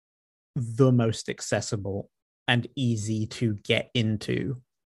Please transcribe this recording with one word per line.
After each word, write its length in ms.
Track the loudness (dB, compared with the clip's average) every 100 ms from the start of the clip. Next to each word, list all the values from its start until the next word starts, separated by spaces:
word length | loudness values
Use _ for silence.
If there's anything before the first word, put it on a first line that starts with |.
| _ _ _ _ _ -6
the 360 | -2 4 6
most 380 | 6 2 0 -6
accessible 800 | -10 -2 -2 -2 -6 -4 -8 -10 _ _ _ 0
and 180 | 0 0
easy 520 | -2 -2 0 -2 -2 -4
to 260 | -2 -2
get 360 | 0 0 0 0
into 640 | 0 0 -2 -2 -2 -2 -6 _ _ _